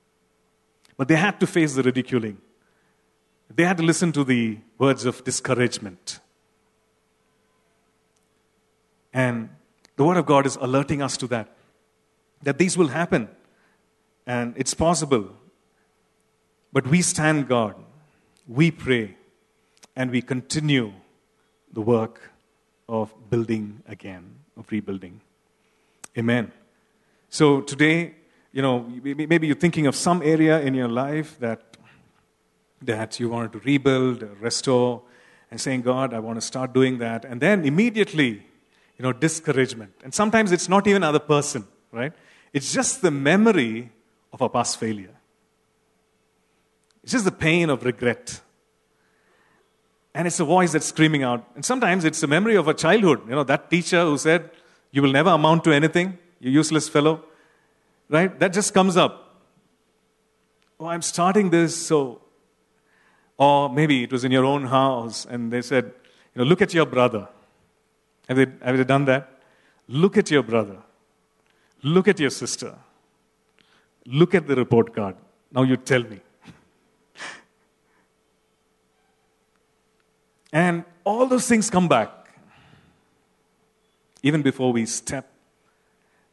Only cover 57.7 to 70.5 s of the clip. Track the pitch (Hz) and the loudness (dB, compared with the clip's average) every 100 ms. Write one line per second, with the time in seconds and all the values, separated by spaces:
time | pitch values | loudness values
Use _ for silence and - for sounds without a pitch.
57.7 | _ _ _ - 151 185 - 180 180 202 | _ _ _ -2 0 0 0 -2 0 0
58.7 | 196 190 180 139 - - _ _ _ _ | 2 2 4 2 -2 -20 _ _ _ _
59.7 | _ _ _ _ _ _ _ _ _ _ | _ _ _ _ _ _ _ _ _ _
60.7 | - - 170 160 - 175 196 190 170 165 | -14 -8 -6 -6 0 2 4 4 4 2
61.7 | - - 156 135 117 _ _ _ _ _ | -2 -2 0 0 -8 _ _ _ _ _
62.7 | _ _ _ _ _ _ - 139 143 143 | _ _ _ _ _ _ 2 4 4 2
63.7 | 127 156 135 120 127 127 131 131 143 131 | 0 2 2 -2 -4 0 2 2 0 0
64.7 | 131 135 127 117 104 - 120 117 120 120 | 2 2 0 -6 -10 -10 -10 -6 -6 -2
65.7 | 131 110 - _ _ _ - 127 180 196 | -2 -2 -6 _ _ _ -2 2 2 2
66.7 | 175 147 127 123 110 95 - _ _ _ | 0 0 2 0 0 -10 -20 _ _ _
67.7 | _ _ _ _ _ - 131 131 - 123 | _ _ _ _ _ -4 0 0 -2 -4
68.7 | 131 127 139 139 131 143 _ _ _ _ | 0 2 2 2 0 -2 _ _ _ _
69.7 | _ - 127 190 208 - 147 113 | _ -8 0 2 2 2 0 2